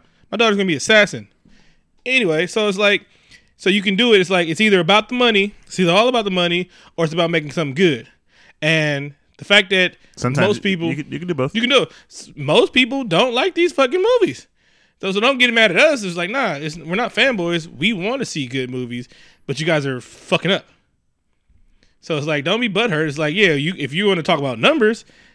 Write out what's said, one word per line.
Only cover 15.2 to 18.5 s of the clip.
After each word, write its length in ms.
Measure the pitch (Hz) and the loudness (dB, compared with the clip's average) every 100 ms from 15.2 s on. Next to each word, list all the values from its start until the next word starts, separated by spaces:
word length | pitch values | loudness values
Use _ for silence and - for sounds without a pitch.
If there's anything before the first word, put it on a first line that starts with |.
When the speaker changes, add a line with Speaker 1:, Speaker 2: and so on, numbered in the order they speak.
Speaker 1:
don't 180 | 247 254 | 0 2
get 140 | 247 | 2
mad 200 | 226 220 | 4 2
at 40 | 175 | 4
us. 260 | 311 269 | 2 2
It's 140 | 190 170 | -4 -6
like, 140 | 175 | -6
nah, 240 | 269 220 | -4 -4
it's, 220 | 143 156 165 | -4 -8 -10
we're 160 | 156 | -6
not 180 | 196 233 | -4 -2
fanboys. 520 | 208 262 208 170 170 156 | 0 0 0 -2 -4 -6
We 260 | 117 202 | -2 -2
wanna 320 | 190 202 269 | 0 -4 -4
see 220 | 147 156 | -6 -6
good 240 | 123 | -6